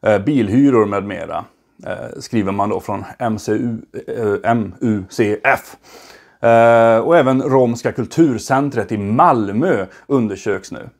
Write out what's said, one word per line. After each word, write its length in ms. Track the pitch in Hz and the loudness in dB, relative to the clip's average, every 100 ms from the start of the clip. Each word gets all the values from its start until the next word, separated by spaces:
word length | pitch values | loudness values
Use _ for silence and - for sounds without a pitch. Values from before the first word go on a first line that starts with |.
eh, 180 | 113 104 | 2 0
bilhyror 640 | 101 147 107 117 143 120 104 | 2 0 2 2 4 4 2
med 180 | 101 | -2
mera, 420 | 98 92 80 82 - _ _ _ - | -6 -8 -8 -10 -12 _ _ _ -12
eh, 340 | 95 - - | -10 -12 -14
skriver 320 | - 117 95 | -6 -4 -2
man 180 | 101 101 | -2 -2
då 100 | 92 | -4
från 240 | - 101 98 - | -6 -8 -10 -8
M 200 | 120 110 | -6 -4
C 120 | - | -2
U, 260 | 107 120 113 - - - | -2 -2 -6 -10 -16 -10
eh, 440 | 113 107 98 110 | -4 -2 -2 0
M 240 | 117 98 92 | -2 -2 -4
U 220 | 123 104 92 | -2 -2 -4
C 300 | - 107 104 | -2 -2 0
F. 320 | 131 151 - - _ - - - _ _ | 0 -2 -4 -20 _ -20 -20 -20 _ _
Eh, 560 | 113 117 117 117 113 113 | 4 6 6 6 6 4
och 200 | 113 170 | 4 4
även 240 | 131 131 | 4 2
Romska 500 | 139 131 123 120 120 | 2 2 2 0 -4
kulturcentret 1000 | - 117 - 165 113 - 135 143 120 98 | -4 -6 2 2 2 0 0 0 -4 -4
i 60 | 107 | -4
Malmö 880 | 101 117 170 131 101 101 170 127 92 - _ | -2 2 4 4 0 -2 0 0 -4 -12 _
undersöks 640 | 139 110 95 - 95 - | 0 0 -4 -4 -4 -6
nu. 180 | - - _ | -16 -16 _